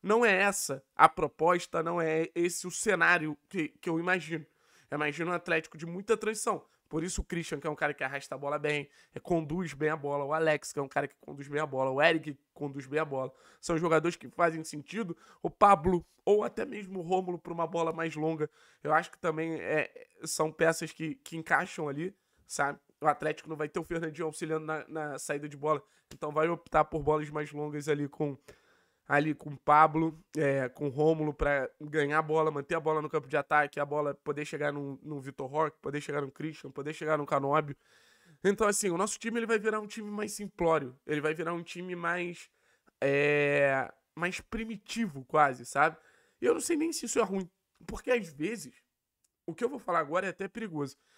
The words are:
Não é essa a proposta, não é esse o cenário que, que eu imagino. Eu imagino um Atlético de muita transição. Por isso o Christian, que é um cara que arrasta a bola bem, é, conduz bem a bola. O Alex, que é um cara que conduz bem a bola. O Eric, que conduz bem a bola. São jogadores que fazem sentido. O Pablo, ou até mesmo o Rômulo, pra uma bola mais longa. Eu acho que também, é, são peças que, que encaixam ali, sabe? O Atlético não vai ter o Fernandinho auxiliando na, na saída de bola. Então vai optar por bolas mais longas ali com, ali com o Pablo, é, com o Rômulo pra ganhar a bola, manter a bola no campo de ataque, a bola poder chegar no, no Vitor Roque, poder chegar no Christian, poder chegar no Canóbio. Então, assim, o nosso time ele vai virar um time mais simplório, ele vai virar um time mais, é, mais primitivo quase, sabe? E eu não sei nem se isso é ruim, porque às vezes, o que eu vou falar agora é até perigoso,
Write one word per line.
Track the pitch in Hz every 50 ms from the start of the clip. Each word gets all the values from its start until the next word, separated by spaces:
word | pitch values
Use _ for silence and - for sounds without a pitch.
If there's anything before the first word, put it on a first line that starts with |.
| -
Não | 185 214 233 247
é | 226 190
essa | 185 196 202 190 - - - 139 139 _ _ _
a | - -
proposta, | 160 - - 160 143 _ - 156 170 180 180 175 - - 170
não | 160 165 175 175
é | 165 160 160 160 165 - _
esse | 175 170 175 170 - -
o | 180
cenário | - - - 220 190 175 165 165 175 175 151 156 151 _ _
que, | _ - 190 156 -
que | _ _ - 180
eu | 165
imagino. | 160 170 180 180 185 151 156 165 160 143 _ _ _ _ _ _ _ _ _
Eu | 139
imagino | 147 151 147 147 156 165 170
um | 175
Atlético | 170 - - 170 160 160 - -
de | 156 165
muita | 165 170 185 202 - 226
transição. | 214 220 214 220 220 - 240 202 156 - _ _ _ _
Por | _ - 160 160
isso | 185 - -
o | 180
Christian, | _ - 170 160 - 165 143
que | -
é | 156
um | 151
cara | - 156 147 147
que | - 139
arrasta | 131 139 139 135 - 139
a |
bola | 131 143 143 147 151
bem, | 147 147 147 147 143 - _ - _ _ _
é, | 123
conduz | _ - 180 165 160 139 160 185 185 160 139
bem | 139 151 151
a | 156
bola. | 156 143 143 143 143 143
O | 139 151
Alex, | 160 165 156 151 143 - -
que | -
é | 147
um | 143
cara | 135 - 143 143
que | 139 _ _
conduz | - - 143 139 139
bem | 139 143 147
a | 156
bola. | 147 135 131 131 135
O | 131 139
Eric, | 151 170 165 160 - 156 139
que | _ _ _ _
conduz | - 143 143 135 143 131
bem | 131 143 151
a | 160
bola. | 151 135 131 131 117 - _ - - - _
São | - - 170
jogadores | 160 170 170 160 156 156 170 170
que | - - 123
fazem | _ - 170 170 160 160 156
sentido. | - - 147 135 - 175 - 226 170 170 _ - - - _
O | - 175
Pablo, | - _ - 202 202 165 147 185 180 175 - _ _ _ _
ou | - 208 208 220
até | 233 - - 208
mesmo | - - 214 202 185 196 190
o |
Rômulo, | 165 165 185 185 190 180 175 165
pra | _ -
uma | 170 170 165
bola | 156 147 170 165 165
mais | 160 165 165 165 156
longa. | 151 151 160 165 156 151 151 _ _ - _ _ _ -
Eu | 147 156
acho | 160 170 -
que | -
também, | _ - 170 156 156 165 165 160
é, | 143 82 95 151 151 131 - _ - - _ _ 95 117
são | - - - 160 160
peças | 156 - 165 165 165 - 170 156
que, | - - 160 156 139
que | - _ - -
encaixam | 165 156 - 160 135 139 143 - - 156 143
ali, | 139 143 165 190 - _ _ _ _ _ _
sabe? | _ - - 143 139 143 - _ _ _ _
O | 139
Atlético | 156 147 143 151 156 160 156 - 156
não | 160
vai | 147 151
ter | 151 _ 180
o | 160
Fernandinho | - 175 165 170 160 151 151 170
auxiliando | 156 151 - 170 156 156 160 156
na, | 156 156 151 -
na | - 151 160 151 151 139 135
saída | - - 147 147 147 151
de | 147
bola. | 139 143 151 156 143 - _ _ _ _ _ -
Então | - - 151
vai | 147 156 156
optar | 170 170 165 - - - 156 151
por | - - 160
bolas | 143 147 151 151 151 147
mais | 147 151 151 143
longas | 147 147 151 151 147 151 139 147
ali | 147 143 147
com, | 139 - - 156 143 139 - _ - - _ _ _ _ _ _ _ _ _ _
ali | - 139 143 151 156 147
com | - - 151
o | 143
Pablo, | - _ - 147 151 160 156 151 160 165 160 156 - - _ _
é, | 156 156 139 135 135 131 123
com | - - 147
o | 143
Rômulo | 123 143 151 160 165 160 156 151 143
pra | - 151 143 143 139 131 - _ _
ganhar | 151 151 147 160 143 143 151
a | 156 160
bola, | 151 156 160 156 156
manter | 151 143 139 _ 170
a | 165
bola | 147 160 156 156
no | 151 151
campo | - 156 135
de | 135 135
ataque, | 113 113 _ 156 151 147 139 - 147
a | 143
bola | 143 143 151 147 143 139
poder | _ _ 151 143 143 151
chegar | 147 - 143 147 147 143
no, | 143 143 139 135 - -
no | 151 151 143
Vitor | 131 135 135 - 139
Roque, | 131 139 156 156 151 - _
poder | - 147 143 147
chegar | 143 - 143 147
no | 143 135
Christian, | - - 147 160 156 - - 135
poder | - 143 139 147 156
chegar | - 156 151 156
no | 151 147
Canóbio. | - 151 139 139 139 143 156 151 143 135 _ _ _ _ _ _ _ _ _ _ - 160 _ -
Então, | 190 202 202 220
assim, | 208 202 - - 190
o | 170
nosso | 170 196 208 - -
time | - 233 233 240
ele | 226
vai | 214 226 214
virar | 196 220 214 214
um | 208
time | 208 - 226 214 208
mais | 208 208 214 196
simplório, | - - 208 202 _ - 175 165 160 156 143 127 127 _ _
ele | - 151 147
vai | 143 156 160
virar | 156 165 165 175
um | 170 170
time | 160 - 175 180 185 180
mais, | 175 170 170 175 180 175 175 175 - - _ _ _ _ _ _ _ _ _ _ _
é, | - 139 139 143 143 147 147 147 143 143 143 143 143 139 135 135 127 - - _ _ _ _
mais | 156 170 180 180 -
primitivo | - _ - 214 226 220 226 202 _ - - 220 233 190 139 139 127
quase, | _ - 156 147 139 131 127 123
sabe? | - - 139 147 160 160 - _ _ _ _ _ _ _ _
E | 349
eu | - -
não | -
sei | - - 339
nem | 294 311 339
se | 311 - -
isso | 233 - 262
é | 220
ruim, | 185 196 196 185 165 _ _ _ _ _ _ -
porque | - 220 - - 277
às | 254 240 196
vezes, | 165 143 139 151 196 233 196 147 131 - _ _ _ _ _ _ _ _ _ _ _ _ _ _
o | - 160
que | - 240
eu | 240
vou | 285 240
falar | - - 175 165
agora | 156 139 160 180 196
é | 190
até | 165 _ 190
perigoso, | 190 _ 226 226 202 165 147 143 131 - _ _ _ _